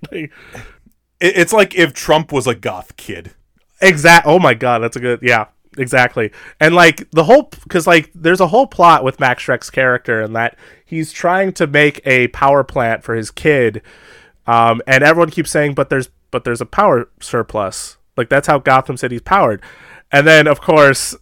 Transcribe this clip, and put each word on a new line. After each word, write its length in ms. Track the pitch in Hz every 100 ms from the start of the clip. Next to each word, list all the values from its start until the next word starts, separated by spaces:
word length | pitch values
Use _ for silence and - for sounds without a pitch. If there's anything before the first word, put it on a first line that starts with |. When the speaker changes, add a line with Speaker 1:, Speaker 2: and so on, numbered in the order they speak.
| -
Speaker 1:
like 20 |
Speaker 2:
It, 180 | 185 151 - - - - _ _ _ _ -
it's 320 | 175 190 170
like 220 | 220 196
if 180 | 185 160
Trump 400 | - - 156 160
was 140 | 139 120
a 80 |
goth 420 | 117 113 92 - -
kid. 360 | - 87 85 - _ _ _ _
Speaker 1:
Exact-, 460 | 190 151 165 170 147
oh 120 | 180
my 160 | 156
God, 280 | 113 123 117
that's 140 | 113 131
a 40 |
good, 200 | 123 117
yeah, 240 | 123 117 104 _ _ -
exactly. 540 | 127 127 123 131 107 - - -
And, 140 | 156
like, 360 | 175 165 - -
the 140 | 151
whole, 260 | 160 277 - - -
'cause, 180 | 175 160
like, 240 | 170 151
there's 260 | 170 160 185
a 60 | 175
whole 200 | 220 269
plot 380 | - 170 151
with 160 | 131 -
Max 240 | 135 123
Schreck's 260 | - 123 -
character 520 | - 131 123 - 113
in 100 | 107
that 220 | 113 117 - - _
he's 280 | _ 160 156
trying 400 | - 170 185 190
to 120 | - 160
make 340 | 147 147 - 139
a 220 | 127 123
power 360 | - 139 143
plant 380 | 131 143 117 113
for 100 | -
his 160 | 113 107
kid, 520 | - 156 143 117 107 - _ _ - _ _ -
um, 340 | 117 117 117 -
and 160 | 131
everyone 280 | 147 165 165
keeps 200 | 175 151
saying, 240 | 156 147
"But 160 | 143 135
there's, 180 | 135 127 _ _
but 140 | 127
there's 160 | 123 113
a 60 | 120
power 420 | - 202 127 - _
surplus." 760 | - 120 110 107 95 - - - _ -
Like, 120 | 117
that's 180 | 135 -
how 120 | 143
Gotham 360 | 139 131 - 131
City's 260 | 127 117
powered. 380 | - 196 135 101 - - - - _
And 120 | 143 151
then, 200 | 160 151
of 140 | 143
course 560 | - 156 143 131 - -